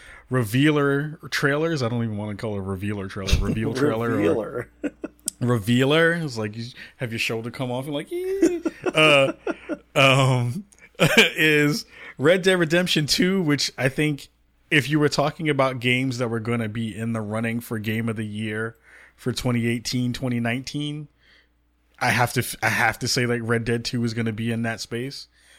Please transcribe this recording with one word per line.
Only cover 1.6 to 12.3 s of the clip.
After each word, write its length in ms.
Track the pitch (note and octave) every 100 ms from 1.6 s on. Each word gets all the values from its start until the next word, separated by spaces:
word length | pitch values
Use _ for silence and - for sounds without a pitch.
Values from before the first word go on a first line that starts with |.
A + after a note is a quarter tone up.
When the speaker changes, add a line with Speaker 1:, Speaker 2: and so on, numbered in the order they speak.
| E3 D3+
Speaker 1:
I 80 | A#2
don't 120 | A#2+
even 140 | A#2 G#2
wanna 180 | G#2+
call 200 | G2+ A2
it 60 | G2+
a 20 |
revealer 460 | F#2+ F#2+ G2+ G#2 G2
trailer, 280 | G#2 F#2+ -
Speaker 2:
<laughs> 40 |
Speaker 1:
reveal 340 | G2 A2 A2+
trailer 360 | B2+ D3 A2+ A#2
or 60 | A2+
Speaker 2:
Revealer. 540 | D#3+ A2+ - B2 - _ C#4+ - - _ - -
Speaker 1:
revealer. 760 | A#2+ A#2+ G2 B2 C3+ D#3+ E3
It's 240 | E3+ D3+ A2+
like, 180 | G#2+ A2
you 80 | A#2+ - - -
have 160 | A#2+
your 60 | A2+
shoulder 320 | - A2+ A#2
come 200 | - B2+
off 140 | B2
and, 100 | D3
like, 140 | C#3+ F3+
"Yeah." 500 | F4 F#4 G4 E4+ E4+ E4 - F4
Uh, 460 | D#3+ D#4 - C3+ - - - - D4+ _
um, 720 | D3 C3+ C3 C3+ B2+ A#2+ D#3+ - _ - -
<laughs> 60 | D#3+ -
is 680 | E3+ F3 D#3 D3+ D3 C3 - - - -
Red 240 | C#3+